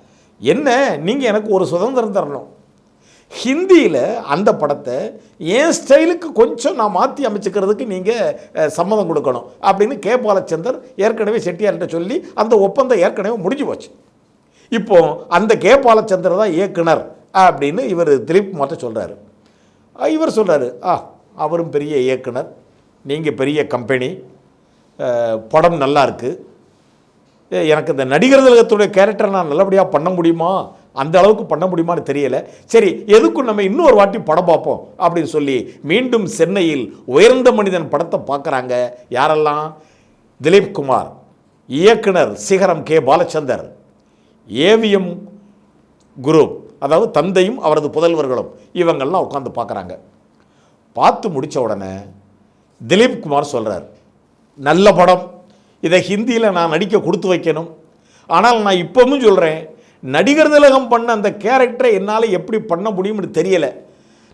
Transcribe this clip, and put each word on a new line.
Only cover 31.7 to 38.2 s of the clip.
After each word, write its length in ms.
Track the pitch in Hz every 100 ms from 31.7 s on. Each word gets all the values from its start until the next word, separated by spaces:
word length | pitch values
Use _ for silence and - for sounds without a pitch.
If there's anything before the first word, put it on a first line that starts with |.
| 170 170 165 135
தெரியல. 380 | 139 135 127 - -
சரி, 380 | - 226 202 - -
எதுக்கும் 380 | 220 330 330
நம்ம 180 | 247 208
இன்னொரு 320 | 190 262 320
வாட்டி 240 | 214 196 214
படம் 260 | 160 160
பார்ப்போம்" 440 | 175 156 151 117 - -
அப்படின்னு 260 | 175 170
சொல்லி 500 | 143 151 143 127 - -
மீண்டும் 440 | 139 202 254 226 180
சென்னையில் 720 | - 165 196 165 143 104 - -
உயர்ந்த 460 | 135 226 254 247
மனிதன் 360 | 214 196 180 151
படத்தை 320 | 147 170 202